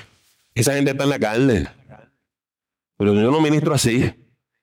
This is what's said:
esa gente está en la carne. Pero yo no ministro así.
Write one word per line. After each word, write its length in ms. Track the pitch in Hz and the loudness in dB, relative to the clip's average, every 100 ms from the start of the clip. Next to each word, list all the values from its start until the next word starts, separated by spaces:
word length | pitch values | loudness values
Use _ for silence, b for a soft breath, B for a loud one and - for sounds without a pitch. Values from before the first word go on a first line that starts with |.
| B B B B _ | B B B B _
esa 200 | - 123 | -4 -2
gente 160 | 139 139 | 0 0
está 140 | 135 | -2
en 60 | 143 | -2
la 80 | 139 | -2
carne. 540 | 107 110 135 107 - - - 107 - _ _ _ _ _ _ _ _ - | -2 0 2 2 -2 -10 -20 -20 -20 _ _ _ _ _ _ _ _ -2
Pero 180 | 101 | 0
yo 160 | 101 113 | 2 2
no 100 | 151 | 2
ministro 320 | 156 151 156 | 2 0 0
así. 460 | 143 120 117 - - _ _ _ _ | 0 0 0 -2 -6 _ _ _ _